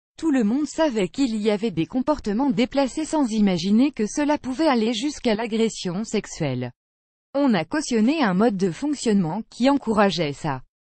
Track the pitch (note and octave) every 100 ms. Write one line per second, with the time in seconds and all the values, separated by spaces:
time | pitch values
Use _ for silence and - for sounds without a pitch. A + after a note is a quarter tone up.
0 | _ - D#4+ C4+ G#3 C4 D4 - D#4+ A3
1 | F3+ - C4+ A3 G#3+ G#3 A#3 D#3+ D#3+ C4
2 | C4 D4 G#3+ G#3 C#4 F#3+ B3+ C4+ C4+ -
3 | D#4 D#4 B3+ A3 G3+ F3+ F3+ G#3+ C#4+ -
4 | G#3 - D4 D4 B3+ B3+ D#4+ A#3+ A3 A3+
5 | D4 - A#3+ G#3 A3+ A3 A3+ - F#3 F3
6 | A3+ G#3+ - - D3 B2+ B2 - _ _
7 | _ _ _ C#4 C#4+ G3 D#3 D4+ - A3+
8 | A3 D#4+ A3+ F3+ A#3 G3 F#3+ D#3+ D4 C#4
9 | A#3 G3+ D#3+ F#3+ - - B3+ C#4+ - G#3+
10 | G3 E3+ D3+ C#3+ D#3+ C3 - _